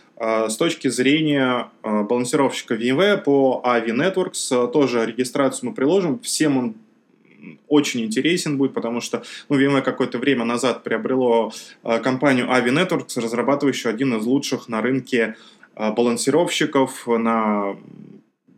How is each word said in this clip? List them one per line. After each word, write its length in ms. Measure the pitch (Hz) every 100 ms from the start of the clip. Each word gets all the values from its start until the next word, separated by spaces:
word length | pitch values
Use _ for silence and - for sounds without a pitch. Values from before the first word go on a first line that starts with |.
| _ -
э, 320 | 113 110 110
с 100 | 110
точки 320 | 170 - 135
зрения, 800 | 117 127 156 151 143 127 123 120 _
э, 200 | 110 107
балансировщика 720 | 104 123 127 147 135 - - 110
V 140 | 120
M 80 | 135
W 200 | 202 202
по 440 | 147 139 135 120 123
Avi 240 | 120 113
Networks. 640 | 113 180 185 180 - -
Э, 200 | 123 123
тоже 340 | 151 135 120 110
регистрацию 640 | 113 123 139 135 127 120
мы 60 | 107
приложим. 440 | 135 196 175 120
Всем 380 | - - 156 135
он 180 | 120 107 _ _ _ _ _ - 87 78 -
очень 380 | 147 143 127 110
интересен 520 | 113 143 175 160 139
будет, 160 | 135
потому 280 | 120 117 117
что, 220 | - 113 - - -
ну, 80 | 139
V 80 | 139
M 100 | 139
W 60 |
какое-то 360 | 135 131 123 120
время 260 | 143 120 117
назад 380 | 120 127 113
приобрело, 680 | - 113 110 131 123 117 107 - - -
э, 160 | 117 117
компанию 460 | 123 127 147 127 123
Avi 240 | 127 120
Networks, 500 | 143 180 160 - 131
разрабатывающую 680 | 113 110 120 143 143 123 117
один 260 | 110 135 113
из 100 | 113
лучших 440 | 139 - 123 -
на 120 | 110
рынке, 540 | 123 135 127 120 110 - - - - -
э, 160 | 107
балансировщиков 1160 | 107 120 117 135 147 175 - 151 139 131 - 120
на 680 | 113 117 113 107 104 101 - - - - - _ _ _